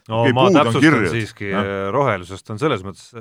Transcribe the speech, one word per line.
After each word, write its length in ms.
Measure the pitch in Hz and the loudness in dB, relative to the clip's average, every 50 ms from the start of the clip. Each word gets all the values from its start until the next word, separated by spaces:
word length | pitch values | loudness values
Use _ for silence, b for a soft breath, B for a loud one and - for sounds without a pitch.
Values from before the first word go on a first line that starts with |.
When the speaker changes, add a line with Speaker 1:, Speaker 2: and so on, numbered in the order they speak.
| b b | b b
Speaker 1:
No 140 | 110 113 120 | -2 0 2
Speaker 2:
okei, 140 | 131 120 127 | 2 4 4
Speaker 1:
ma 80 | 131 | 4
Speaker 2:
puud 80 | 123 180 | 4 6
on 60 | 143 151 | 4 4
Speaker 1:
täpsustan 240 | 117 117 139 143 | 2 2 4 4
Speaker 2:
kirjud. 240 | 160 143 117 101 82 95 | 4 4 4 0 -2 -2
Speaker 1:
siiski, 380 | 117 107 - - - 104 98 | -4 -6 -8 -10 -12 -8 -6
Speaker 2:
Jah. 160 | 98 101 101 | -4 -4 -4
Speaker 1:
äh, 220 | 98 98 98 98 98 104 | -4 -4 -4 -4 -4 -2
rohelusest 640 | 143 143 123 104 92 90 85 98 92 - - 110 | -2 0 0 -2 -4 -6 -10 -16 -16 -14 -12 -10
on 80 | 104 143 | -4 -4
selles 240 | 156 127 95 92 | -2 -2 -4 -6
mõttes 240 | 98 87 - - - 123 113 | -10 -14 -16 -20 -20 -20 -16